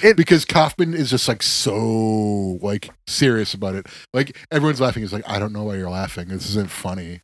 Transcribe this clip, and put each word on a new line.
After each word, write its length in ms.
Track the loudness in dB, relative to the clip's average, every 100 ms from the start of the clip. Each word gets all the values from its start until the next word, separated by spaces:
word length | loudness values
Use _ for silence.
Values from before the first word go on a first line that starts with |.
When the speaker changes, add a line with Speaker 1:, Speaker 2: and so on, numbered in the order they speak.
Speaker 1:
It 160 | 6 6
Speaker 2:
because 280 | 6 4
Kaufman 500 | 4 4 4 2 -2
is 160 | 0 0
just, 160 | 0 0
like, 160 | -2
so, 340 | -2 -2 -2 0 0 0 2 2 0 0 -2 -4
like, 280 | -4 -4 -6 -18 -6
serious 440 | 2 2 2 -2
about 220 | -4 -4
it. 140 | -6 -10 -20 -6
Like, 220 | -2 -2 -6 -2
everyone's 280 | 0 2 2
laughing. 220 | 0 0
He's 100 | -6
like, 160 | -8 -6
"I 120 | -4
don't 120 | -4
know 120 | -6
why 100 | -6
you're 160 | -4 -6
laughing. 380 | -6 -6 -8 -8
This 200 | -8 -4
isn't 200 | -4 -4
funny. 500 | -6 -8 -8 -10 -14